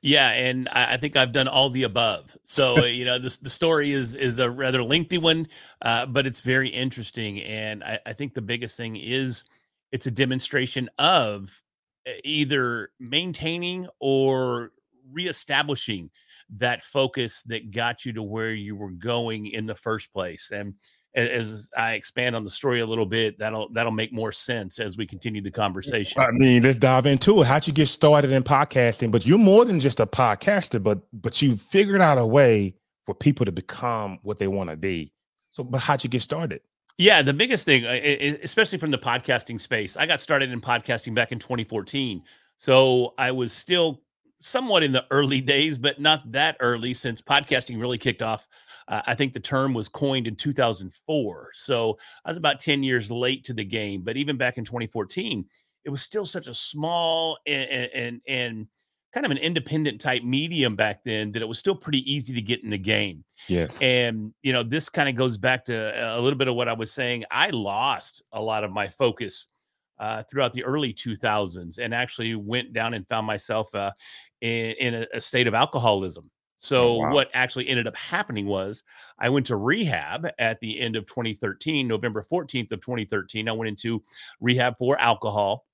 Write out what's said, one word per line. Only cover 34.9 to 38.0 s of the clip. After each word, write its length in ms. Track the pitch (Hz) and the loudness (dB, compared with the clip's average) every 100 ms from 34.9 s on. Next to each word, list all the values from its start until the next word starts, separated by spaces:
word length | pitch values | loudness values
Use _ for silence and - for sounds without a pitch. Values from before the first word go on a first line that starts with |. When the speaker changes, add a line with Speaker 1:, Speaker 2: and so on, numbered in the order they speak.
| 87 71 _ _ _ _ | -4 -6 _ _ _ _
Speaker 2:
So, 120 | - | -12
but 160 | 123 127 | -4 -4
how'd 240 | 123 143 | 0 0
you 60 | 131 | 0
get 140 | 120 | -4
started? 380 | - 151 165 80 _ _ _ - | -2 -4 -4 -8 _ _ _ 4
Speaker 1:
Yeah, 240 | 180 190 | 6 8
the 120 | 139 | 6
biggest 320 | 143 240 240 - | 2 2 0 4
thing, 200 | 135 117 | 4 4
uh, 80 | |
e-, 240 | 123 | 0